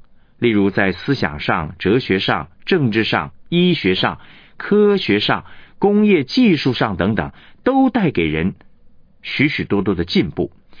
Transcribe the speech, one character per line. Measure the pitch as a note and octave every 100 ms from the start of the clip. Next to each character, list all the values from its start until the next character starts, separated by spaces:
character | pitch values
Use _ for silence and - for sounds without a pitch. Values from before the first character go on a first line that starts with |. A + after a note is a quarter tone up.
| - - _ -
例 | A#2+
如 | G#2 G2
在 | G#2 G2
思 | F2 - C#3
想 | E2+ D2
上、 | - G2 D#2+ -
哲 | F#2 B2
学 | - F#2+
上、 | B2+ G2 D2 - -
政 | F#3 B2
治 | G#2+ G#2
上、 | G#2+ C#2+ - -
医 | F3 F3+
学 | D#3 F#2 F#2
上、 | A2+ E2 - - - -
科 | - G#3 G#3 G3+
学 | - G3
上、 | C#3 G#2 - - - -
工 | G3+ G#3 G#3+
业 | F3 B2+
技 | - A#3+ D3+
术 | C#3
上 | A#2+ A#2 E2+
等 | F2+ G#2
等， | C#2+ - - -
都 | B3 C4+ C4
带 | A#3+ F3
给 | F#2+ D#2+
人 | D#2 F#2 - - - - - - _
许 | - - D3
许 | A#2+
多 | E2 G2+
多 | G2 F2
的 |
进 | E2+ G3+ E2
步。 | - D#2+ - _ -